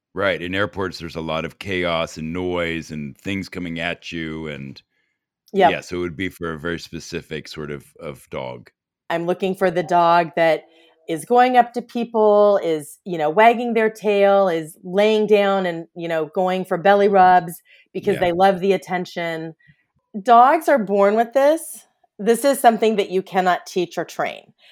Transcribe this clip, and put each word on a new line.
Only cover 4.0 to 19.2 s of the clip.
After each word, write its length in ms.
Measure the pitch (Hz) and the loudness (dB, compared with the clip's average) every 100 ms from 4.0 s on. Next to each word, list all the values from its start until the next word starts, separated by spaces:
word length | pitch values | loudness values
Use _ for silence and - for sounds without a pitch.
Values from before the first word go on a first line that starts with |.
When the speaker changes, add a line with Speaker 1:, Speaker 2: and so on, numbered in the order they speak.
| - | -10
Speaker 1:
you. 360 | 85 80 80 78 | -10 -10 -10 -12
And 340 | 69 67 - _ _ _ _ _ _ _ | -12 -16 -18 _ _ _ _ _ _ _
Speaker 2:
Yep. 180 | 196 185 | 0 2
Speaker 1:
yeah, 80 | 85 | 0
so 140 | - 90 | -6 -6
it 20 | |
would 180 | 90 76 | -6 -6
be 100 | 95 | -10
for 220 | - 85 | -8 -10
a 60 | 80 | -8
very 200 | 82 82 | -6 -8
specific 680 | - 82 - 85 - 78 - | -10 -16 -12 -12 -10 -12 -12
sort 240 | - 73 | -12 -12
of, 140 | 71 - - | -12 -16 -16
of 300 | 80 67 _ | -14 -14 _
dog. 400 | 73 64 62 - _ _ _ - | -12 -12 -14 -20 _ _ _ -8
Speaker 2:
I'm 160 | 170 170 | -4 -4
looking 300 | 175 190 190 | -4 -4 -2
for 160 | 190 | -2
the 120 | 170 | -2
dog 480 | 175 175 170 170 170 170 | 0 2 4 4 2 0
that 300 | 165 156 - _ _ _ - | 2 0 -4 _ _ _ -8
is 140 | 160 156 | -8 2
going 300 | 247 254 247 | 4 6 4
up 160 | 240 | 2
to 80 | 240 | -2
people, 760 | 240 240 233 233 214 208 208 202 | -8 -8 -4 2 4 6 6 4
is, 360 | 170 156 143 - - | 0 -4 -6 -16 -8
you 120 | 170 | -4
know, 120 | 151 | 0
wagging 440 | 165 233 240 240 | 4 4 4 0
their 160 | 226 220 | 0 -2
tail, 580 | 220 214 202 196 196 196 | -2 0 2 4 4 2
is 280 | 165 156 - | 0 -6 -12
laying 440 | 180 185 214 214 208 | -4 0 2 2 4
down 380 | 208 196 196 185 | 4 4 0 -2
and, 220 | 165 165 175 | -6 -10 -10
you 120 | 170 | -6
know, 180 | 165 151 | -4 -4
going 360 | 196 185 185 180 | -2 -2 -2 -4
for 120 | 180 | 0
belly 300 | 196 202 202 | 2 4 4
rubs 540 | 196 185 180 170 170 _ _ _ | 6 6 6 2 -8 _ _ _
because 220 | 190 208 190 | -6 -4 0
Speaker 1:
Yeah. 40 | |
Speaker 2:
they 100 | 180 | 0
love 260 | 175 190 185 | 2 2 2
the 120 | 196 | 0
attention. 840 | 185 - 180 180 - | 0 -2 -8 -6 -8